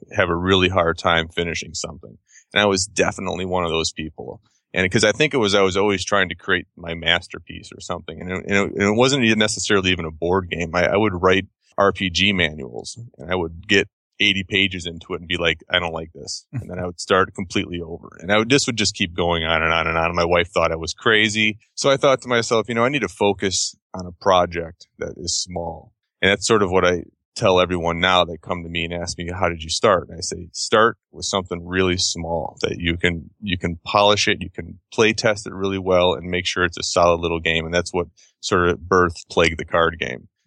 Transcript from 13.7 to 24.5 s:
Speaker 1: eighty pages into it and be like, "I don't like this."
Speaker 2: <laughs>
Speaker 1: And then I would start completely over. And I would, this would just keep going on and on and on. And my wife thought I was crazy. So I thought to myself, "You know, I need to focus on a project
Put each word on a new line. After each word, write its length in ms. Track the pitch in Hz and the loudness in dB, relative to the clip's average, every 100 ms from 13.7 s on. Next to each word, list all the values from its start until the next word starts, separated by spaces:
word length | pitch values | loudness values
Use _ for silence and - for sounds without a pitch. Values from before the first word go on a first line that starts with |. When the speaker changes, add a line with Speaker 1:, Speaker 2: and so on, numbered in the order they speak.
| 98 - _ _ _ | 2 2 _ _ _
Speaker 1:
eighty 240 | 104 98 | 0 0
pages 420 | 92 101 98 95 85 | -2 0 0 -2 -10
into 280 | 85 - | -12 -10
it 60 | 87 | -10
and 60 | 85 | -6
be 100 | 87 | -2
like, 280 | 85 80 - | 0 -2 -2
"I 120 | 90 | -2
don't 120 | 87 | -2
like 200 | 80 82 | -6 -10
this." 320 | 71 67 - - | -14 -14 -14 -12
Speaker 2:
<laughs> 40 | |
Speaker 1:
And 180 | 131 90 | -12 -10
then 80 | 90 | -8
I 80 | 90 | -8
would 140 | 85 | -10
start 340 | - 95 98 | 0 2 2
completely 460 | - 90 107 90 87 | -2 -6 -4 -4 -8
over. 360 | 82 85 - - | -10 -12 -16 -14
And 100 | 82 | 0
I 80 | 107 | 0
would, 120 | 113 | 4
this 160 | 143 - | 2 2
would 100 | 117 | -2
just 180 | 101 | -2
keep 200 | - 92 | -2 -4
going 280 | 87 87 85 | 0 0 0
on 200 | 80 80 | 0 2
and 100 | 80 | 2
on 160 | 82 80 | 2 0
and 100 | 82 | 0
on. 80 | 82 | 0
And 80 | |
my 100 | 87 | 0
wife 240 | 87 87 87 | 2 2 2
thought 220 | 90 82 | 0 0
I 60 | 80 | 0
was 180 | 80 | -6
crazy. 640 | - 120 107 107 107 107 104 _ | -2 2 4 4 2 0 -2 _
So 160 | - 139 | -2 2
I 60 | 135 | 4
thought 260 | 147 131 | 4 2
to 60 | 123 | 2
myself, 400 | 120 113 113 104 | 0 2 0 0
"You 60 | |
know, 100 | 117 | 0
I 40 | 123 | 0
need 120 | 147 | 0
to 80 | 98 | -4
focus 640 | - 101 98 101 87 - - _ | 0 0 0 -2 -2 -4 -8 _
on 120 | 95 90 | -12 -12
a 60 | |
project 760 | 85 98 92 87 | -4 4 4 4